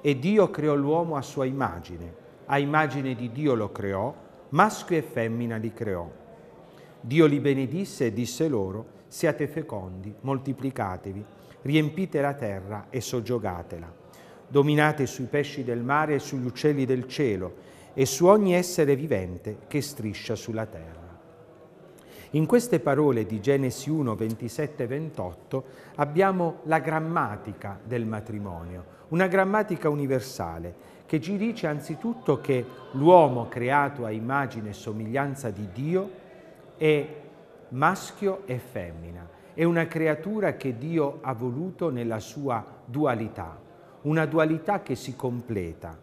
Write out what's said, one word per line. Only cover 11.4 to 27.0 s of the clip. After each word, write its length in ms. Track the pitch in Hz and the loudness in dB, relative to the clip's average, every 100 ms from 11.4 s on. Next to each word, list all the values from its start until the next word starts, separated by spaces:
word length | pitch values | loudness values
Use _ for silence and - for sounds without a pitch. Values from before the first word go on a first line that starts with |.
| - - | -20 -10
riempite 580 | 135 151 151 156 190 151 | 2 2 2 -2 -2 0
la 140 | 143 | 0
terra 520 | 139 117 98 95 104 - | -2 -4 -6 -8 -10 -6
e 100 | 131 | -8
soggiogatela. 920 | - 127 107 123 104 87 85 85 82 - - - - - - | -4 -4 -2 -2 -2 -6 -8 -12 -14 -18 -20 -20 -20 -20 0
Dominate 580 | 139 143 151 151 151 127 | 4 4 6 4 2 -2
sui 180 | - | -2
pesci 400 | 123 147 143 - | -2 -2 -2 -4
del 180 | 123 120 | -4 -2
mare 320 | 120 143 156 | 0 0 2
e 40 | 143 | 0
sugli 260 | - 135 123 | -2 -6 -6
uccelli 380 | 120 151 147 | 0 0 2
del 240 | 127 131 123 | 2 0 -2
cielo 460 | - 139 98 92 - - - - | -2 0 0 -4 -10 -20 -20 -14
e 120 | - 131 | 0 0
su 200 | - 175 | 6 8
ogni 280 | 214 196 | 8 8
essere 400 | 175 180 - 147 | 4 2 2 4
vivente 640 | 139 156 110 92 90 - 107 - | 4 2 -2 -2 -8 -10 -10 -4
che 160 | 147 | -4
striscia 540 | - - 110 98 - 107 | -4 -6 -6 -6 -6 -6
sulla 300 | - 110 110 | -4 -6 -6
terra." 380 | 82 82 80 87 - - - - - - - - - - - - | -8 -16 -16 -18 -20 -20 -20 -20 -20 -20 -20 -20 -20 -20 -20 -4
In 160 | 147 156 | 0 6
queste 340 | 240 240 170 | 4 6 2
parole 440 | - 139 147 120 | 4 4 4 4
di 160 | 104 110 | 0 -2
Genesi 480 | 104 139 135 - - | 2 4 2 -2 -2
uno, 260 | 156 131 | 0 0
ventisette 680 | 104 110 113 120 - 151 - | 0 -2 -4 -8 -6 -6 -4
e 40 | 123 | -6
ventotto 760 | 139 160 131 90 85 - 135 127 - - - | -4 -6 -8 -8 -10 -6 -6 -6 -18 -16 -4
abbiamo 640 | 147 151 190 185 170 151 | -2 4 4 4 0 -2
la 160 | 156 160 | 0 0
grammatica 1000 | 143 160 | 2 -2